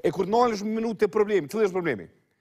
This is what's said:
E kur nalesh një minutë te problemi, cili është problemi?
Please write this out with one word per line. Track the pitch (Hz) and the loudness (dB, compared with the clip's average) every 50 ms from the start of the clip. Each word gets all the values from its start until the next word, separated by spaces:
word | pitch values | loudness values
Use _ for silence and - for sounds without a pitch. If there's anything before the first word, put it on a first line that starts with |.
| - | -2
E | 175 | -2
kur | 165 185 190 | 0 -2 0
nalesh | 180 214 240 247 240 220 190 | 2 2 4 4 4 2 -2
një | 202 220 220 226 | -4 -4 -2 -2
minutë | 226 233 220 - | -2 -4 -2 0
te | 214 202 | 0 2
problemi, | - 214 208 208 214 190 147 135 | 2 2 2 2 2 0 0 -2
cili | - 220 220 | -2 0 0
është | 190 175 | 0 0
problemi? | 185 175 160 123 95 82 78 _ _ _ _ _ _ | -2 -2 -2 -4 -4 -6 -12 _ _ _ _ _ _